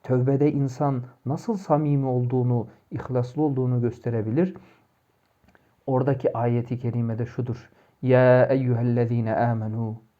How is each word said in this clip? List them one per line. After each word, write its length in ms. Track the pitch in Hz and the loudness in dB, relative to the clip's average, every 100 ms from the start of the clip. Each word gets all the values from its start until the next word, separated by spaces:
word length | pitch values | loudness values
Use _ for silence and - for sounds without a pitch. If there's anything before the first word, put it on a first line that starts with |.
Tövbede 480 | - 127 127 139 147 | 0 0 2 2 2
insan 520 | 147 135 123 147 131 123 _ 123 | 2 -2 -2 -2 -2 -8 _ -6
nasıl 320 | 156 - 208 | -6 -4 -6
samimi 480 | - 156 151 143 135 | 0 0 2 0 0
olduğunu, 600 | 127 123 127 123 120 - - _ | 0 0 0 0 0 -2 -14 _
ihlaslı 500 | 120 - 127 123 151 | -10 -4 -4 -4 -2
olduğunu 400 | 156 131 127 123 | -2 0 0 0
gösterebilir. 760 | 117 117 120 113 107 127 185 - - _ _ _ _ _ _ _ _ _ _ _ - | -2 -4 -4 -4 -2 0 0 -4 -20 _ _ _ _ _ _ _ _ _ _ _ -2
Oradaki 500 | 127 127 135 - 113 | 0 0 0 -2 -2
ayeti 420 | 120 120 120 123 | 0 0 -2 -4
kerimede 460 | 120 117 117 113 117 | -4 -2 -4 -4 -6
şudur. 440 | - 120 - - _ _ _ | -6 -6 -8 -12 _ _ _
"Ya 440 | 127 127 127 127 - | 2 6 8 6 6
eyyühellezine 920 | 135 127 117 120 120 113 117 110 104 | 2 2 0 0 0 0 0 0 0
amenu." 600 | 120 113 110 113 113 110 _ _ | 0 -2 -4 -4 -6 -8 _ _